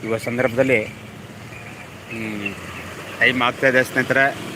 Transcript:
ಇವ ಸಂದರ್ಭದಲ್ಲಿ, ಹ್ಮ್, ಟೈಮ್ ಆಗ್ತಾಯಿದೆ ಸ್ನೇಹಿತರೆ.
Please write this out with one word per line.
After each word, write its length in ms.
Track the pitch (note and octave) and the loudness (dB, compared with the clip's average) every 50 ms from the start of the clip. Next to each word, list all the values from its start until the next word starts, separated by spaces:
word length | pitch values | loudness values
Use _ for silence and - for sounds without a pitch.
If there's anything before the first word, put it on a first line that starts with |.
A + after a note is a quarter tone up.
| - A2 | -2 -2
ಇವ 100 | A2+ A2+ | -2 -2
ಸಂದರ್ಭದಲ್ಲಿ, 640 | - A#2+ A#2 A#2+ B2+ B2 A2+ A#2+ C3+ C3 C3 A2 G#2+ | -2 -2 0 2 2 2 4 4 4 4 4 2 2
ಹ್ಮ್, 1700 | - - - - - - - - - - - - - - - - - - - - - - - - - A2 A2+ A2 A2 G#2+ G#2 G2+ G2+ F#2+ F2+ - F2 - - - - - - - - - - | -2 -8 -14 -14 -16 -16 -16 -16 -16 -16 -14 -14 -14 -14 -14 -14 -14 -14 -14 -14 -16 -16 -16 -14 -12 -8 -8 -6 -6 -6 -6 -6 -6 -8 -8 -10 -12 -10 -10 -10 -10 -12 -12 -10 -10 -2 4
ಟೈಮ್ 220 | A#2 B2 B2+ B2+ | 4 4 6 6
ಆಗ್ತಾಯಿದೆ 420 | B2 A#2+ B2 - - C3+ B2 B2+ B2+ | 4 2 2 4 4 6 6 6 4
ಸ್ನೇಹಿತರೆ. 680 | - - C3 B2 - A#2 C3 C3+ C#3 C#3 - - - - | 4 2 0 2 2 4 4 4 4 2 -2 -8 -10 -10